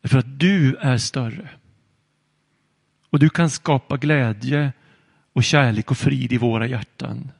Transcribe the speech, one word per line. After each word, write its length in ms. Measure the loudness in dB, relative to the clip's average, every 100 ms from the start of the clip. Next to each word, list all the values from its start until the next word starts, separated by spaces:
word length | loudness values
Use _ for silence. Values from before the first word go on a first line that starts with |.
Därför 180 | 2 0
att 200 | 0 0
du 360 | 0 4 2 2
är 220 | 0 0
större. 500 | -2 -6 -6 -8 -16 -20 _ _ _ _ _ _ _ _ _ _ _ _ _ _ _
Och 80 | 2
du 120 | 4
kan 200 | 4 -2
skapa 460 | -2 0 0 0 -4
glädje 760 | 0 0 0 -2 -4 -2 -2 -6 _ _ _ _ _
och 120 | -2
kärlek 460 | 2 4 4 0 -2
och 80 | 0
frid 340 | 0 0 -2
i 60 | 0
våra 280 | 0 0 -2
hjärtan. 640 | -6 -10 _ -10 -10 -14 -18